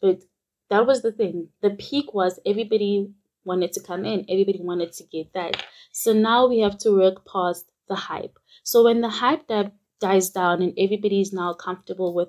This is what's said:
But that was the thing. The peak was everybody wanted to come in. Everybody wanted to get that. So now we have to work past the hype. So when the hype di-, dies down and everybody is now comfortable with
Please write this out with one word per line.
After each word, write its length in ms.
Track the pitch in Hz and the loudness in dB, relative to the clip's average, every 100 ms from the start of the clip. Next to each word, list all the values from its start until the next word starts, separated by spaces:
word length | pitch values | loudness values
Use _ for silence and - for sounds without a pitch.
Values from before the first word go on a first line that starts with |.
But 220 | 196 180 _ _ _ _ - | 0 0 _ _ _ _ -2
that 180 | 202 240 | 2 4
was 160 | 262 | 2
the 100 | 226 | -2
thing. 360 | 214 196 170 165 _ | -2 -4 -4 -10 _
The 80 | 208 | -2
peak 420 | 202 - 285 285 | -2 -4 -6 -4
was 260 | 202 185 185 | -2 -2 -2
everybody 640 | 202 208 214 214 202 202 196 - _ _ | -4 -4 0 0 0 0 -2 -10 _ _
wanted 280 | 185 185 175 | -6 -2 -2
to 80 | - | -4
come 240 | - 180 | -8 -6
in. 220 | 202 208 175 | -4 -4 -2
Everybody 320 | 190 196 185 | 0 0 -2
wanted 320 | 175 175 170 | -4 -4 -6
to 120 | - | -8
get 280 | 170 160 160 | -12 -10 -8
that. 300 | 190 170 - - - - | -8 -6 -8 -10 -18 -16
So 200 | - 233 | -4 0
now 340 | 214 220 240 254 | 2 4 4 4
we 120 | 233 | 4
have 180 | 208 202 | 0 0
to 120 | 220 196 | 2 4
work 280 | 190 190 - | 4 2 -6
past 440 | 190 180 175 - _ - | -4 -4 -4 -10 _ -10
the 60 | |
hype. 440 | 190 - 165 - _ _ _ | -8 -8 -10 -12 _ _ _
So 200 | - 240 | 0 4
when 160 | 233 233 | 6 4
the 80 | 233 | 0
hype 380 | 214 247 311 - | -2 0 -2 -2
di-, 240 | 214 202 - _ _ | -2 -2 -6 _ _
dies 280 | 196 196 185 | 2 2 2
down 300 | 190 180 175 | 0 0 2
and 140 | 180 - | 0 0
everybody 440 | 190 214 208 196 | 0 0 0 0
is 100 | 196 | 0
now 220 | 190 175 | -2 -6
comfortable 580 | 170 - 185 - 185 185 | -6 -8 -10 -10 -6 -4
with 160 | 175 | -2